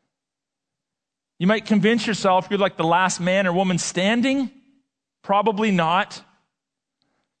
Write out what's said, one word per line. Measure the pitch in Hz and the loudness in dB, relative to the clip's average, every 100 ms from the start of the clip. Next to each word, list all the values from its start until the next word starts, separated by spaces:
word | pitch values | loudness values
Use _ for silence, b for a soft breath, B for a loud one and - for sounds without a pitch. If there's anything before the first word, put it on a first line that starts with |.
| _ _ _ _ _ _ _ _ _ _ _ _ _ - | _ _ _ _ _ _ _ _ _ _ _ _ _ -4
you | 180 | 0
might | 220 214 | 0 0
convince | 208 208 233 233 | 2 2 2 -2
yourself | 190 190 185 180 | -2 2 2 0
you're | 196 | -2
like | 196 - | -2 0
the | |
last | 165 170 185 - | 0 2 0 -2
man | 175 190 185 | -2 0 0
or | |
woman | 175 190 170 | 0 0 -2
standing. | - 175 196 233 269 277 254 - _ _ _ _ _ _ | -4 -2 0 0 0 -2 -4 -8 _ _ _ _ _ _
Probably | - 202 208 196 220 | -2 0 0 0 0
not. | 185 160 180 202 - - _ _ _ _ _ _ _ _ _ _ _ | 2 2 0 -2 -8 -20 _ _ _ _ _ _ _ _ _ _ _